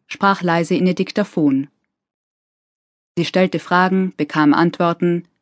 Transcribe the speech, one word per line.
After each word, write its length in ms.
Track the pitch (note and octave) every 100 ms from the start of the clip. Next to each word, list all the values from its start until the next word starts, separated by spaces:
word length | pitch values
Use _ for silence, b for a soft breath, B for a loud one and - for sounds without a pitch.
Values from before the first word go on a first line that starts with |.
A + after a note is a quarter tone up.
| b
sprach 360 | - G3 F#3+
leise 320 | F3+ E3 E3+
in 120 | F3+ F#3
ihr 80 |
Diktaphon. 720 | F3+ F#3+ - G3+ - D3 C3+ C#3+ _ _ _ _ _ _ _ _ _ _ _ _ _ _ -
Sie 80 |
stellte 340 | D#3+ F#3 F#3 E3+
Fragen, 540 | - F3+ F#3 F#3+ F#3 -
bekam 340 | D3+ D#3+ D3+
Antworten, 720 | - E3+ - E3+ E3+ F3 E3+ - _